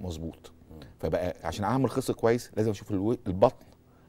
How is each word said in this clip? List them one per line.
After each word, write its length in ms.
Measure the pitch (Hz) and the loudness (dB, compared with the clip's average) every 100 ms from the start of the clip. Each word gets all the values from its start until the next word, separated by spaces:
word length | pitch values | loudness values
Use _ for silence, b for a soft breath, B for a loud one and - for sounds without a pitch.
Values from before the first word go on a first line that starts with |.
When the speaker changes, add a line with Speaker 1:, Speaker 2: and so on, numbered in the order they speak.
Speaker 1:
مظبوط. 500 | 95 80 80 - - - - | -8 -8 -8 -10 -18 -20 -20
Speaker 2:
مم. 80 | 80 B - | -20 B -8
Speaker 1:
فبقى 360 | 82 85 87 - | -2 0 -2 -4
عشان 220 | 82 87 98 | -6 -4 0
أعمل 240 | 127 127 | 2 0
خصر 240 | - 131 | 0 -4
كويس 380 | 117 117 120 - - | 0 2 2 0 -2
لازم 140 | 110 | 0
أشوف 200 | 101 - | -2 -4
الو-، 260 | 101 101 120 - | -2 0 -2 -2
البطن 380 | 92 120 - - - - b | 4 6 4 -6 -20 -20 b